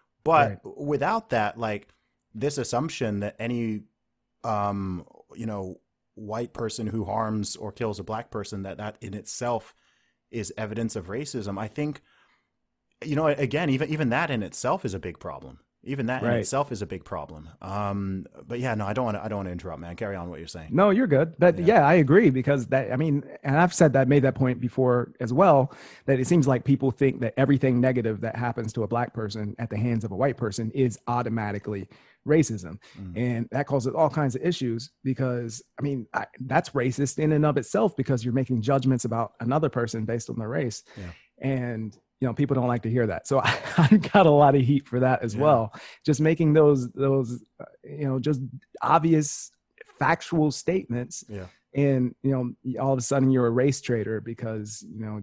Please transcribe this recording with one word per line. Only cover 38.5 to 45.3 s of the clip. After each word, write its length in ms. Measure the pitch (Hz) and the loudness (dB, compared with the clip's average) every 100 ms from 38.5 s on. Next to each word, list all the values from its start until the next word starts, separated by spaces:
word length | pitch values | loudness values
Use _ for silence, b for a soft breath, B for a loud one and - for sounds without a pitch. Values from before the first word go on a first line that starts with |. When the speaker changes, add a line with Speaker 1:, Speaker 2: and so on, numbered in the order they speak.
| 123 | -2
Speaker 2:
judgments 420 | 110 139 131 127 120 | 2 2 2 0 -2
about 300 | 113 113 - | -4 -4 -6
another 300 | 120 147 156 | -2 0 0
person 340 | 123 117 113 | -2 -4 -4
based 260 | 110 117 - | -4 -6 -6
on 80 | 113 | -8
their 120 | 110 | -6
race. 340 | 143 127 - - B | -4 -4 -8 -16 B
Speaker 1:
Yeah. 140 | 90 B B _ | -16 B B _
Speaker 2:
And, 580 | 131 131 123 113 110 - _ _ | -4 -2 -4 -6 -8 -12 _ _
you 80 | 131 | -4
know, 60 | |
people 220 | 113 139 131 | 0 0 2
don't 120 | 123 | 2
like 140 | 120 | 0
to 80 | 113 | 0
hear 160 | 120 110 | 0 0
that. 200 | 85 - | -2 0
So 120 | 135 | 0
<laughs> 40 | |
I, 140 | - - - - | 2 -2 -2 4
I 180 | 151 208 | 6 6
got 280 | - 208 170 | 6 6 8
a 60 | |
lot 240 | 147 147 139 | 8 8 6
of 60 | |
heat 260 | 123 143 - | 4 2 0
for 100 | 123 | 0
that 220 | 127 131 | 2 2
as 120 | 117 | -2